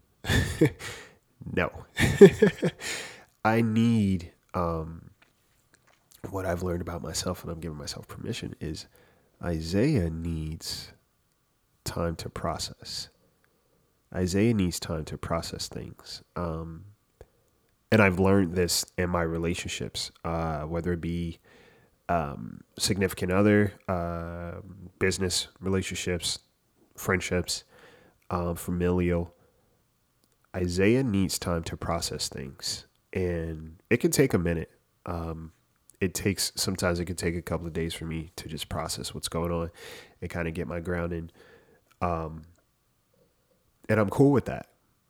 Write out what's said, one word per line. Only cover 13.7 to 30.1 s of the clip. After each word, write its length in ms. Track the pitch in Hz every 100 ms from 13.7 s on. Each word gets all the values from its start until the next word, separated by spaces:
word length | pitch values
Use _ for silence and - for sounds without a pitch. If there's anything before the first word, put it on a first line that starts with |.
| _ _ _ _
Isaiah 400 | 92 92 98 117
needs 260 | 107 87 -
time 240 | - 80 76
to 120 | 78
process 500 | - 82 - - -
things. 540 | - - - - - _ 85
Um, 480 | 87 80 82 82 98 - _ _ - _ _ _ _ _ -
and 80 | 110
I've 160 | 98 90
learned 360 | 95 101 87
this 320 | 90 87 - - -
in 140 | 87
my 120 | 87
relationships, 920 | 82 82 85 87 - - 55 - - _
uh, 380 | 85 82 82 76
whether 300 | 76 85 87
it 60 | 85
be, 400 | 82 85 85 - _ - - _ _ _ -
um, 520 | 85 71 53 55 50 - -
significant 540 | - 98 92 - 90
other, 420 | 95 104 104 101 - -
uh, 720 | 90 85 85 85 87 85 90 95 95 90 -
business 500 | 92 90 92 - - -
relationships, 760 | 92 95 - 90 92 87 - - _ _ _ _ _ -
friendships, 680 | - 92 - 90 - - - - - - - _ _
um, 260 | 90 87 85
familial. 800 | - 87 87 90 87 85 87 _ _ _ _ _ _ _ _